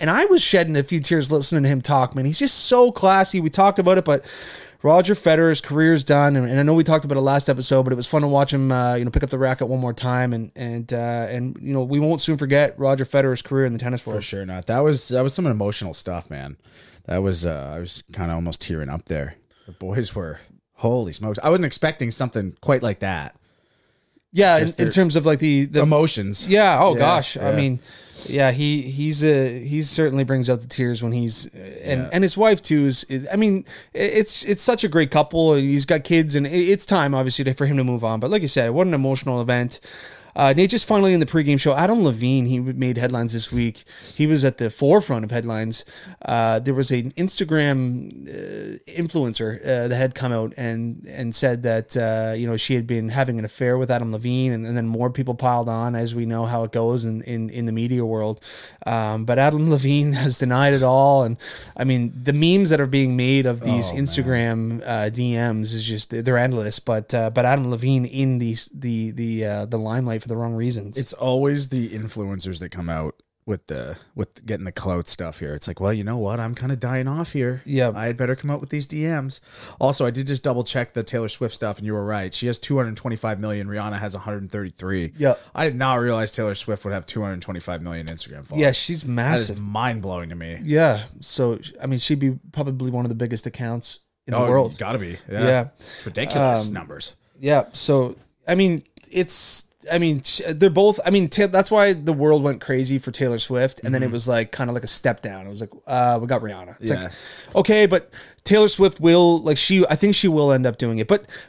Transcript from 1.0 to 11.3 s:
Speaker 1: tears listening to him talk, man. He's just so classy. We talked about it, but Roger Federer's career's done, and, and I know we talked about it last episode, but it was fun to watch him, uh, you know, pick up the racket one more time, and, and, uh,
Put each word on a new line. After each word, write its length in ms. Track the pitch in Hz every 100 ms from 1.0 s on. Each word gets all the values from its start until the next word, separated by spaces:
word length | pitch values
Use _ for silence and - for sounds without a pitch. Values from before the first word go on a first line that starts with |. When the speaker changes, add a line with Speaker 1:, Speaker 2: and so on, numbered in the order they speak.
Speaker 1:
tears 320 | 143 165 135
listening 300 | 151 139 160
to 60 | 139
him 120 | 139
talk, 340 | 123 139 127
man. 100 | 139 135
He's 120 | 156
just 180 | 269 - -
so 260 | 247 247
classy. 480 | - 190 190 190 190
We 100 | 156
talked 280 | 190 196 196
about 200 | 180 185
it, 60 |
but 200 | 160 139 - - - - - _
Roger 320 | 143 170 185
Federer's 460 | 202 170 160 165 151
career's 420 | - 147 160 160
done, 300 | 135 143 143 139
and, 100 | 123
and 100 | 135
I 40 |
know 100 | 147
we 80 | 165
talked 200 | 160 156
about 120 | 147 139
it 40 |
last 260 | 135 139 143
episode, 360 | 131 131 135
but 80 | 127
it 40 | 123
was 100 | 123
fun 160 | 156
to 60 | 147
watch 240 | 139 139
him, 200 | 139 135
uh, 240 | 127 123 123
you 80 |
know, 60 | 120
pick 120 | -
up 80 | 131
the 80 | 131
racket 300 | 131 127 120
one 120 | 127
more 120 | 127
time, 400 | 113 127 123 127
and, 180 | 117 110 -
and, 360 | 120 117 113
uh, 40 | 120 117 120 113